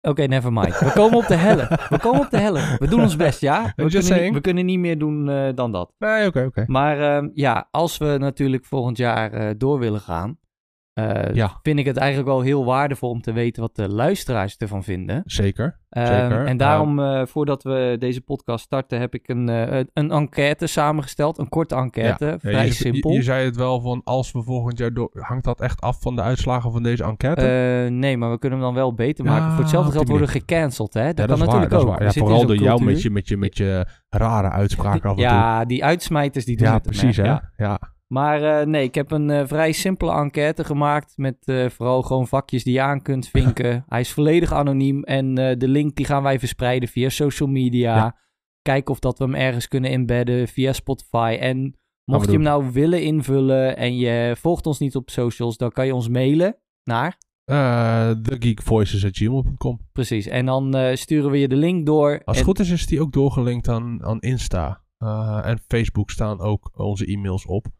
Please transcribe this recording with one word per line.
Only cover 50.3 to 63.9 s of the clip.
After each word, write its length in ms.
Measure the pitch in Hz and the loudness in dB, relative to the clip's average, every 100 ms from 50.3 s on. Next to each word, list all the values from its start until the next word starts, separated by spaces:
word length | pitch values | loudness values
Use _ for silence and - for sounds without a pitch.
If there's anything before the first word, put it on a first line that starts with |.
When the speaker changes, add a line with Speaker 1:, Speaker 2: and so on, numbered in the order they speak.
| 123 120 | 0 0
Speaker 1:
via 240 | - 131 | 0 0
Spotify. 640 | 131 - 135 - 117 113 113 | -2 -4 -6 -4 -2 0 0
En 200 | 127 131 | -2 -2
mocht 120 | 135 - _ _ | -6 -8 _ _
Speaker 2:
Gaan 160 | - 135 | 0 2
we 60 | 202 | 4
Speaker 1:
je 60 | |
hem 0 | |
Speaker 2:
doen. 100 | 156 | 4
Speaker 1:
nou 300 | 151 147 131 | 4 2 0
willen 300 | 123 160 175 | 2 2 2
invullen 760 | 156 156 131 135 135 131 131 - | 0 -2 0 2 2 2 0 0
en 200 | 123 123 | -2 0
je 400 | 120 117 120 117 | 0 0 0 -2
volgt 280 | 165 170 160 | -2 -2 -2
ons 120 | 143 | -2
niet 180 | 143 131 | -2 -4
op 140 | 120 | -6
socials, 460 | - 120 - 117 113 | -4 -2 -2 -6 -4
dan 140 | 120 | -6
kan 160 | - 131 | -2 -2
je 80 | |
ons 140 | 127 117 | -2 -2
mailen 480 | 123 131 151 185 - _ _ | 0 2 2 2 -2 _ _
naar 320 | - 117 151 - _ _ | -4 -2 -2 -8 _ _
Speaker 2:
Eh, 640 | - 139 131 120 117 117 113 | -2 0 2 2 2 2 0
the 260 | 113 113 131 | 0 -2 -2
geek 240 | 120 107 | -2 -2
voices 420 | - 110 101 101 | 0 2 2 0
at 120 | 98 95 | -2 0
gmail 260 | 107 131 | -2 0
dot 140 | 127 135 | -2 -2
com. 240 | - 117 - | -6 -6 -10
Speaker 1:
Precies, 340 | - 123 110 - | -6 -2 -4 -2
en 200 | 123 127 | -2 0
dan, 280 | 131 135 | 0 0
eh, 220 | 135 131 131 | 0 0 -2
sturen 340 | - 156 143 | 0 0 2
we 80 | 139 | 2
je 100 | 139 | 2
de 80 | 135 | 2
link 300 | 165 185 147 | 2 0 2
door. 240 | 151 147 | 4 4
Speaker 2:
Als 100 | 147 | 0
het 120 | - 131 | -2 2
Speaker 1:
En 80 | |
Speaker 2:
goed 140 | 156 190 | 2 2
is, 120 | 185 | 0
is 160 | 175 - | 0 0
die 140 | 151 | 0
ook 120 | 151 | 0
doorgelinkt 560 | 139 139 135 123 120 120 | 2 2 2 -2 -2 -2
aan, 360 | 117 120 | -2 -4